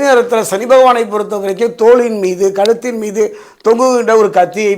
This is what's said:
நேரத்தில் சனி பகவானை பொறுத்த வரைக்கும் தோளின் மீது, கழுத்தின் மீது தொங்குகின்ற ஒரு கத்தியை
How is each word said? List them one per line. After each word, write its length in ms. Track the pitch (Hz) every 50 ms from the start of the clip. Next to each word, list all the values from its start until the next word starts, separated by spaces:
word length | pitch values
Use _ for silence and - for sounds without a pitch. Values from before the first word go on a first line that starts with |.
| 285
நேரத்தில் 460 | 277 254 240 233 240 233 220 202 -
சனி 160 | 190 196 247 240
பகவானை 320 | 269 262 262 254 240 233 226 196 208
பொறுத்த 240 | 208 196 185 214 202 196
வரைக்கும் 300 | 196 190 190 233 226 - -
தோளின் 380 | 220 233 247 247 240 233 220 202 190
மீது, 220 | 185 180 175 196 190 190 196
கழுத்தின் 400 | 202 226 226 233 254 247 233 220 214
மீது 200 | 214 190 220 214 202 - - - - _ _ -
தொங்குகின்ற 480 | 220 233 233 262 254 247 240 233 220 226 220
ஒரு 80 | 220 185 196
கத்தியை 380 | 185 180 175 - 214 214 202 202